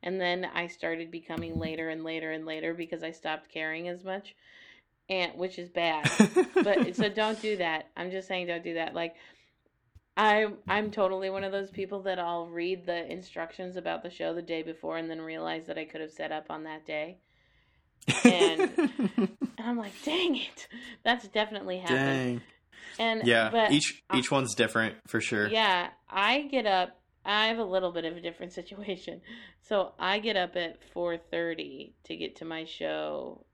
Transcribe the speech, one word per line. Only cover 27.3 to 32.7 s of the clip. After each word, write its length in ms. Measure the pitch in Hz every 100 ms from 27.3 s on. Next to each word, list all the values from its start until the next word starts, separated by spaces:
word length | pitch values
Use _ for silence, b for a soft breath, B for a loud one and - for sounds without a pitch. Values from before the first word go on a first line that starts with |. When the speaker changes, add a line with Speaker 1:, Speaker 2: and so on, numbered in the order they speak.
| 208 220
Speaker 1:
have 100 | 226
a 60 |
little 260 | 208 185 185
bit 140 | 170
of 120 | 165 170
a 40 |
different 320 | 170 170 175
<laughs> 80 | -
situation. 600 | 170 196 208 180 - 170 B 226 B B
So 320 | _ 208 185 -
I 220 | 180 202
get 160 | 220 202
up 180 | 180
at 260 | 180 165 - -
four 240 | - 175 170
thirty 800 | - 170 170 160 147 135 143 _
to 120 | - 165
get 200 | 156 -
to 80 |
my 200 | 165 160
show 800 | 160